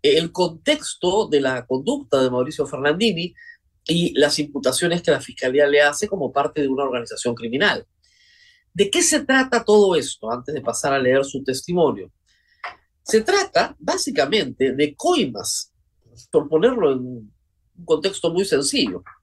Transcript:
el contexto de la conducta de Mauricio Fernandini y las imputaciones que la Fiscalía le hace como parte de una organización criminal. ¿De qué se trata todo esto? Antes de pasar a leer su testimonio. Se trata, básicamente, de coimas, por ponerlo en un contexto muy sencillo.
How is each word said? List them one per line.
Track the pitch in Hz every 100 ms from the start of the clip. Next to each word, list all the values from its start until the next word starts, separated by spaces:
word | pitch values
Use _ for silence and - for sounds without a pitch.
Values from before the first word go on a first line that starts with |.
el | 143 147 170
contexto | - 180 165 - - - - 180 202 151
de | 147
la | 131 127 117
conducta | 131 151 285 - 139
de | 131
Mauricio | 123 123 -
Fernandini | 139 135 143 165 226 170 175 - - - _ _ -
y | 170 170 139
las | 147 151
imputaciones | 147 135 131 127 175 175
que | 170
la | 139
Fiscalía | - 120 131 135 143
le | 147
hace | 147 147 208
como | 196 127
parte | - 143 151
de | 139
una | 131
organización | 135 123 117 110 123
criminal. | 120 113 131 196 - - _ _ _ _ _ _ _ _
¿De | - 202
qué | 349
se | - 302
trata | - 262 262 233
todo | - 208 196 165
esto? | 123 - 110
Antes | 123 123
de | 147
pasar | 143 139 143
a | 139
leer | 127 135
su | 135 135
testimonio. | 135 127 - 175 151 107 90 _ _ _ _ _ - - _ _
Se | - 220
trata, | 220 403 - - - -
básicamente, | - 370 - 175 135 - 139 - 131
de | 131 147
coimas, | - 339 349 156 113 - - - _ _ _ _ - -
por | 151 -
ponerlo | 156 226 240 156
en | 131
un | 127 120 107 _ _ _ _ -
contexto | 170 156 190 196 165
muy | 165
sencillo. | 196 143 139 277 120 90 - -